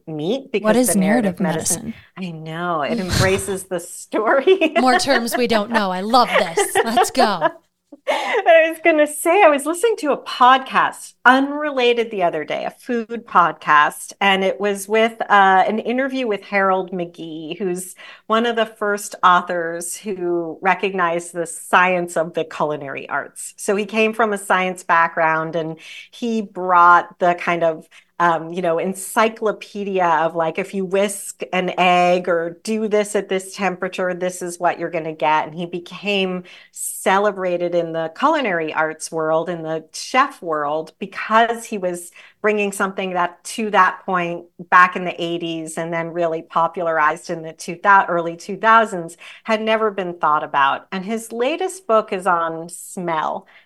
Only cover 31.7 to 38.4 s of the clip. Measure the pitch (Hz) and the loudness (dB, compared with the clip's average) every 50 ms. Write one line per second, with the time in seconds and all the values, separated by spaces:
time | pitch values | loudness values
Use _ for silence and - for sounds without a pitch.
31.7 | - - 180 185 180 180 180 175 180 185 180 190 175 170 165 170 170 - - - | 0 2 4 4 6 6 6 4 4 2 2 0 0 0 -2 -4 -8 -8 -6 -4
32.7 | 220 214 220 214 196 208 208 208 - 208 190 196 190 190 190 - - - 202 185 | -2 -2 0 0 0 0 0 0 -2 -4 -2 -2 -4 -4 -4 -6 -6 -4 -4 -2
33.7 | 185 180 - 185 185 - 185 180 180 175 180 180 180 - 185 175 170 - 175 170 | -2 -4 -6 -8 -4 -4 -4 -4 -4 -4 -4 -6 -4 -6 -8 -10 -6 -2 0 -2
34.7 | 156 - 170 165 170 170 156 160 156 156 165 151 156 156 - 156 156 170 180 170 | 0 -2 -4 -6 -4 -6 -6 -6 -6 -2 0 2 2 2 0 -2 -6 -8 -8 -8
35.7 | 180 175 170 - 185 170 175 202 202 196 190 185 180 185 180 - - - - _ | -8 -10 -10 -12 -16 -10 -4 -2 0 0 0 -2 -4 -6 -8 -12 -18 -20 -20 _
36.7 | _ - - - - - - 214 190 196 208 208 196 196 185 185 175 175 175 175 | _ -12 -12 -10 -10 -4 0 2 2 2 2 0 0 -2 -2 -2 -2 -2 -2 -2
37.7 | 170 175 170 165 160 165 160 160 160 - - 285 320 311 | 0 0 -2 -2 -2 -4 -6 -6 -4 -2 0 0 2 0